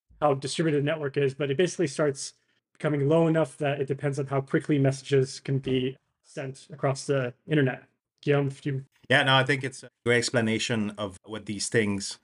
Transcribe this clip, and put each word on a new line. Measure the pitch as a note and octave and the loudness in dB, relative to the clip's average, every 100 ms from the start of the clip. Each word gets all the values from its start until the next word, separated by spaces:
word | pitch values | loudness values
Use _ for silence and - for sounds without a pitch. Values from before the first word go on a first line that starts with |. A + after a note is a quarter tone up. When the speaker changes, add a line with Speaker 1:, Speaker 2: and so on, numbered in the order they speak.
| _ _ | _ _
Speaker 1:
how | D3+ | 0
distributed | C#3 C#3 - E3 D3 | 2 -2 -2 0 0
the | C#3+ | 0
network | D#3+ C#3+ C#3+ | -2 -4 0
is, | C#3 C3+ | 0 0
but | C#3+ | -2
it | C#3 | 0
basically | F3+ - D#3+ | 0 0 -2
starts | - D3+ C3+ - - _ _ _ | 0 -2 -2 -10 -16 _ _ _
becoming | _ D#3 D3 C#3 | _ -2 0 2
low | E3 E3 | 4 4
enough | D#3+ D3 - | 2 0 -2
that | C#3+ C#3+ | -4 -2
it | C#3 | -4
depends | C#3 D3 C#3 | -4 -4 -4
on | C#3 | -2
how | C#3 | -4
quickly | C3+ C3+ - D3 | 0 -2 2 2
messages | C#3+ C#3 - C#3 C3 - | 2 0 0 2 2 -4
can | - C#3 | -4 -4
be | C3+ C3 B2+ C3 _ _ | 0 -2 -2 -6 _ _
sent | _ - C3+ C3+ - | _ -12 -10 -12 -18
across | C#3+ C#3 C3+ - | -4 -2 -2 0
the | C#3 B2 - - | 0 0 -6 -2
internet. | D3+ C3+ B2 - _ _ _ | 2 2 0 -12 _ _ _
Guillaume, | - C#3+ C#3 | 0 0 0
if | C3+ D3 | -4 -6
you | C3+ C3+ _ - | -6 -8 _ 0
Speaker 2:
Yeah, | C3+ | 2
no, | C3+ C3+ | 4 4
I | |
think | D3+ C#3+ C3 | 4 0 -4
it's | - | -10
a | B2 _ - | -18 _ 0
great | A#2+ | 2
explanation | A#2 B2 A2 A2 - A#2 G#2 G#2 | 2 2 2 0 0 -2 -2 -4
of | G#2 F#2 - | -8 -10 -14
what | G#2+ F#2+ | -12 -8
these | G2+ - | -8 0
things, | A#2+ G2+ G2+ G2 - | 0 2 -2 -6 -8